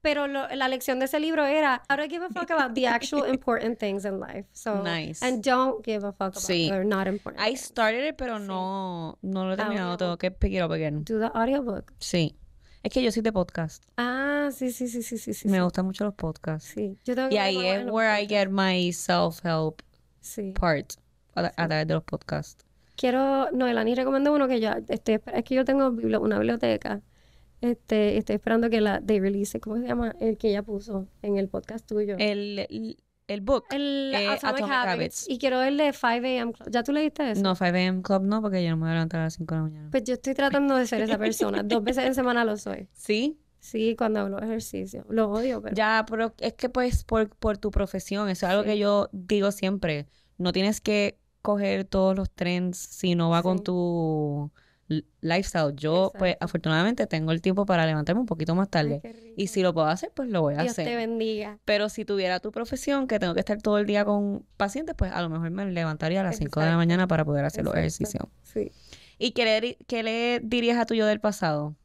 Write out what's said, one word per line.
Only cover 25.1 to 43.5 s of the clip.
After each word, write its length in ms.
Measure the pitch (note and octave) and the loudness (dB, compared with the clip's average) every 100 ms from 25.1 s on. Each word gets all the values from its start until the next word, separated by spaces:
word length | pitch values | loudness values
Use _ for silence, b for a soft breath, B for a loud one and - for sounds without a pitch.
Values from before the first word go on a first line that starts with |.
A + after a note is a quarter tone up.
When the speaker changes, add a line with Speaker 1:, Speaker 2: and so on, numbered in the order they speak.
| G#3+ | 0
Speaker 1:
esper-, 200 | - A#3 | 0 -4
es 60 | |
que 100 | A#3 C4 | 0 0
yo 80 | |
tengo 280 | C4 C4+ C4+ | 4 4 2
bibli-, 280 | A#3 A3+ A3 | 2 0 2
una 180 | G#3+ G3+ | 2 2
biblioteca. 640 | A3 A#3 A#3+ G#3+ G#3+ G#3 _ b b b b - | 2 2 0 0 -2 -6 _ b b b b -4
Este, 560 | A#3+ A#3 - G#3+ G#3 G3+ | -2 -2 0 2 4 2
estoy 180 | G#3+ G#3 | 0 -2
esperando 340 | - A3+ A#3 | 2 2 4
que 100 | A3 | 2
la, 200 | G#3 G3 | 2 0
they 180 | G3 G#3+ | 2 2
release, 400 | G3 G3+ G3+ A3+ | 2 0 -2 -4
¿cómo 180 | G#3+ A3 | -4 -6
se 80 | B3 | -2
llama? 280 | A#3+ A#3 - | -2 -2 -2
El 180 | A3+ G#3+ | -2 0
que 120 | A3+ | 0
ella 140 | G3+ | 0
puso 440 | G#3 G3+ G#3 G3 F#3+ _ | -2 -8 -6 -6 -6 _
en 160 | G#3 G3+ | -2 -2
el 100 | G3 | -2
podcast 380 | - - A3 - | -6 -8 -14 -4
tuyo. 300 | G#3 G#3 F#3+ | -2 -2 0
Speaker 2:
El, 400 | G#3 G3+ G#3 G3+ - | 0 0 -4 -6 -6
el, 280 | A3 A3 - _ _ - | -8 -10 -12 _ _ -8
el 140 | G3+ | -6
book, 240 | G3 C4+ - | 2 0 0
Speaker 1:
El 400 | C#4 C#4+ C#4 C4+ C4+ | -4 -2 -2 -2 0
Speaker 2:
eh, 120 | G3+ | 0
Speaker 1:
Atomic 160 | G#3 C4+ C4 | 0 0 -2
Speaker 2:
Atomic 160 | D4+ | 0
Speaker 1:
Habits. 220 | C4 A#3+ | 0 0
Speaker 2:
Habits. 360 | E3+ E3 - - | 0 -4 -6 -6
Speaker 1:
Y 80 | B3+ | -2
quiero 240 | C#4 B3+ | 0 2
el 160 | C4 C#4+ | 2 2
de 160 | D4+ | 2
five 340 | - B3 A#3+ B3+ | 2 0 0 0
A 140 | B3+ | -2
M 120 | A#3 | -2
Club. 160 | - - | -6 -2
¿Ya 100 | A#3 | -2
tú 80 | A#3 | 2
leíste 400 | D4 D4+ - C#4 | 0 0 0 0
eso? 100 | G#3 | 2
Speaker 2:
No, 140 | G3 F#3 | 2 2
five 220 | F3+ F3+ | 2 4
A 40 | |
M 180 | F#3 F#3 | 2 0
Club 220 | F#3 G3 | 2 2
no, 180 | F#3+ G#3+ | 4 0
porque 220 | G#3+ F#3+ | 0 0
yo 80 | E3+ | 2
no 60 | D#3+ | 0
me 40 | |
voy 60 | D#3+ | 0
a 20 | E3 | 0
levantar 260 | D#3+ E3 | 0 0
a 20 | D#3+ | -2
las 100 | - | -4
cinco 180 | D#3+ D#3+ | -4 -2
de 60 | |
la 60 | D#3 | -2
mañana. 200 | D#3 D3+ | -6 -2
Speaker 1:
Pues 120 | C4 | -2
yo 120 | A3 B3 | 0 -4
estoy 180 | C4+ | -2
tratando 420 | C4+ C#4 C#4 C#4+ C4 | 2 2 4 4 4
de 120 | A#3+ | 2
ser 140 | A3 | 0
esa 160 | A3 G#3+ | 0 2
persona. 420 | A3 A3 G#3+ G3+ | 0 0 0 0
Speaker 2:
<laughs> 0 | |
Speaker 1:
Dos 200 | G#3 A3+ | 0 0
veces 200 | G#3 B3+ B3+ | 2 0 2
en 100 | C4+ | 2
semana 280 | B3+ A#3+ A3 | 2 2 0
lo 120 | G#3 | -2
soy. 300 | G3+ G3 F#3+ | -6 -10 -12
Speaker 2:
¿Sí? 460 | - - G#3+ C#4+ D4+ _ | -14 -2 0 0 -4 _